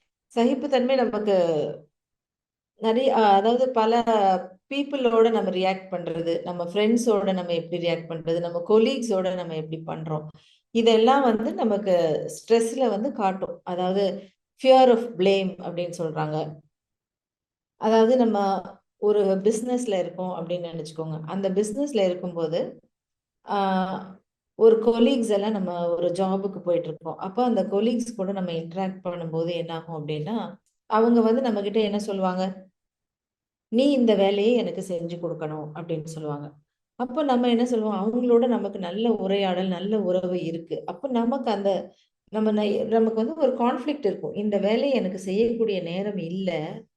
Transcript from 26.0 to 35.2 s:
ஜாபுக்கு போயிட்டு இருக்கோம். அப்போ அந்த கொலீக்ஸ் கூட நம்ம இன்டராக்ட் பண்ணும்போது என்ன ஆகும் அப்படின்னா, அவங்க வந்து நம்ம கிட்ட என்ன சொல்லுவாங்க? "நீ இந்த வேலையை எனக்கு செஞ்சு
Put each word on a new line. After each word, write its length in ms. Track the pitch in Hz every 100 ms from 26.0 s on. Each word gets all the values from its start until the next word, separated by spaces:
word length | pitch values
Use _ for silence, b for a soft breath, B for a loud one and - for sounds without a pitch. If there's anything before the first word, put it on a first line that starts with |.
| 175
ஜாபுக்கு 500 | 170 190 190 196 185
போயிட்டு 300 | 175 170 170
இருக்கோம். 280 | 156 160 -
அப்போ 280 | 190 233
அந்த 180 | 247 208
கொலீக்ஸ் 500 | 185 202 226 240 - -
கூட 160 | 190
நம்ம 200 | 196 180
இன்டராக்ட் 460 | 165 165 180 190 185
பண்ணும்போது 460 | 185 175 165 160 165
என்ன 240 | 170 165
ஆகும் 340 | 165 165 160 147
அப்படின்னா, 460 | 151 156 226 180 - _ _ -
அவங்க 340 | 220 233 233
வந்து 200 | 226 240
நம்ம 220 | 254 202
கிட்ட 180 | 202 214
என்ன 180 | 208 208
சொல்லுவாங்க? 680 | 208 196 185 180 190 190 - _ _ _ _ _ _ _ _ _ -
"நீ 220 | 220 285
இந்த 240 | 269 226
வேலையை 400 | 202 196 202 214
எனக்கு 300 | 247 180 185 185
செஞ்சு 300 | 175 170 170